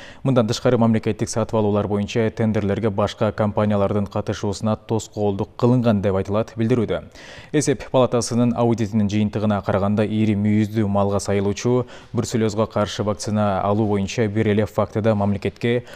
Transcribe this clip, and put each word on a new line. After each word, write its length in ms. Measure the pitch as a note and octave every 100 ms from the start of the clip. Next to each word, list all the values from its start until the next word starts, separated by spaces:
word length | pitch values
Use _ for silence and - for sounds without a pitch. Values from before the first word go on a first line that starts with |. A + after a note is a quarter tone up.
| - -
Мындан 260 | C3+ C3 A2
тышкары, 300 | A#2+ B2+ B2
мамлекеттик 480 | A2+ A2 A2+ G#2 A#2
сатып 300 | - A2 A2+
алуулар 260 | G#2+ G#2 G2+
боюнча 380 | G2+ G2+ A#2+ A2
тендерлерге 580 | A2 A2+ G#2+ G2+ G2 A2
башка 420 | G2 G#2 - A2
компаниялардын 760 | G#2 G#2+ G2+ G#2+ G#2 G2 G#2 G2+
катышуусуна 680 | G#2+ G#2 G#2 G#2+ G2 A2 G#2+
тоскоолдук 800 | - A2+ - - G#2 G2 G#2+ -
кылынган 460 | B2 B2+ A#2+ G#2
деп 160 | G2 F#2+
айтылат 380 | F#2+ G2+ A2+ G#2+
билдирүүдө. 460 | A2+ A#2 G2+ F2 E2 - - - -
Эсеп 320 | D3+ C#3+ C3 -
палатасынын 640 | C3 B2 B2 A2 A#2 A#2+ A#2
аудитинин 500 | A#2+ A2 G#2+ A2 G#2
жыйынтыгына 480 | G#2 G#2 G#2+ G#2+ G#2
караганда, 420 | F#2+ G#2 G2 G#2 G#2
ири 240 | G#2+ G#2+
мүйүздүү 540 | G2+ G#2 G#2+ G#2+ G#2+ G#2
малга 320 | G2+ G2+ G2+
сайылуучу 640 | - G2+ G2 G2+ B2 B2 B2 - -
бруцеллезга 520 | A2 A2 A#2 A2 G2+ A2
каршы 380 | - G#2 -
вакцина 580 | G#2 G#2 - G#2+ G#2 F#2+
алуу 260 | F2+ G#2 A2
боюнча 340 | G2+ F#2+ - A2
бир 200 | G2+ G#2+
эле 180 | G#2 G#2
фактыда 480 | - G#2 A#2 G#2+ G#2+
мамлекетке 680 | G2+ G2 - - A#2+ A#2+ A#2+